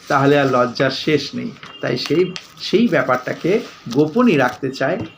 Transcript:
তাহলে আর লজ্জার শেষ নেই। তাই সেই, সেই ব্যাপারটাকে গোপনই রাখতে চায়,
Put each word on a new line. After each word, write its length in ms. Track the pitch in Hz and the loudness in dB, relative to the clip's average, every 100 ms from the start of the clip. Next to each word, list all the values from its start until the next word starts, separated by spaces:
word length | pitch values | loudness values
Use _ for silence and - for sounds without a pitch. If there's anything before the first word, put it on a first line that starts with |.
| - | -2
তাহলে 300 | 143 139 143 | 2 4 4
আর 80 | 135 | 2
লজ্জার 380 | 127 120 113 135 | 2 0 0 -2
শেষ 440 | - 160 147 - | -2 0 0 -2
নেই। 160 | 123 120 - - - | -10 -10 -12 -20 -8
তাই 180 | 135 131 | -6 -4
সেই, 340 | - 156 180 - - - | -2 0 0 -4 -18 -16
সেই 300 | - 190 240 | -2 2 2
ব্যাপারটাকে 720 | 156 127 127 135 131 160 226 - - - | 2 0 -2 -4 -4 -2 -2 -2 -14 -2
গোপনই 440 | 123 156 233 247 147 | 0 2 4 4 4
রাখতে 340 | 123 - 131 | 2 -2 -8
চায়, 280 | - 139 185 - | -4 -4 -4 -8